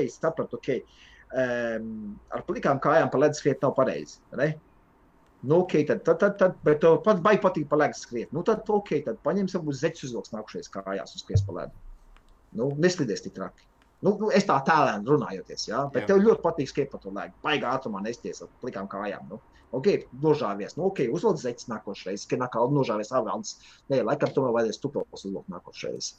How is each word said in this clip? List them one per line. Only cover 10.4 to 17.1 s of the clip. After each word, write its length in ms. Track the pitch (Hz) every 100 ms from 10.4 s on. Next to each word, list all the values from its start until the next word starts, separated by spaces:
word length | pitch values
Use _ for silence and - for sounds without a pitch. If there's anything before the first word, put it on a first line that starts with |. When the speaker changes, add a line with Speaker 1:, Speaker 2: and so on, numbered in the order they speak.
| - 90 -
Speaker 1:
kājās 440 | 101 95 98 -
un 80 | -
skries 220 | - 101
pa 100 | 95
ledu. 280 | 85 73 - - - - - _ _ _
Nu, 160 | 98 135
neslidies 480 | 143 175 180 123 90
tik 140 | 95 -
traki. 300 | 90 - _ _ _ _
Nu, 100 | 170
nu, 160 | 202 214
es 160 | 185 -
tā 100 | 139
tēlēni 480 | 175 156 131 104 107
runājoties, 580 | 147 92 92 - - -
jā, 160 | 117 139
bet 180 | 127
Speaker 2:
Jā. 40 | 104
Speaker 1:
tev 120 | 196
ļoti 240 | 220 220
patīk 260 | 165 160 135
skriet 200 | - 135
pa 80 | 104
to 100 |
ledu. 240 | 95